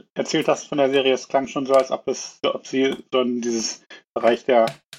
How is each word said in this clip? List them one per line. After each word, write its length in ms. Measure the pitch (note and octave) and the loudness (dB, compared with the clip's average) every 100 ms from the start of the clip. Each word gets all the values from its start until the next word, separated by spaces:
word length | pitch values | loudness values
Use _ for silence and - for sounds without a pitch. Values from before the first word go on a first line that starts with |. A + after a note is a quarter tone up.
| - - | -12 -8
erzählt 320 | C3 D#3+ D3+ | -4 -2 0
hast 200 | C#3+ - | -2 -2
von 120 | D3 | 0
der 100 | C3+ | 2
Serie, 240 | C#3 C3 | 2 2
es 140 | B2+ - | 0 0
klang 200 | C#3 C3 | -2 -2
schon 180 | D3 C3 | -6 2
so, 60 | C3+ | 2
als 160 | C3 | 2
ob 160 | C3+ - | -4 -4
es, 320 | B2+ - - | -6 -8 -6
ob 220 | C#3 - - | -4 -4 -4
sie 300 | C3 C3+ C3 - | 0 0 -2 -4
so 80 | C3 | -2
in 200 | B2 A#2+ | 0 -2
dieses 440 | A#2 A2+ A2 - _ - _ - | -2 -4 -4 -10 _ -20 _ 0
Bereich 300 | A#2 A#2 - | 2 2 2
der 200 | A#2+ A2+ - _ | 4 4 -2 _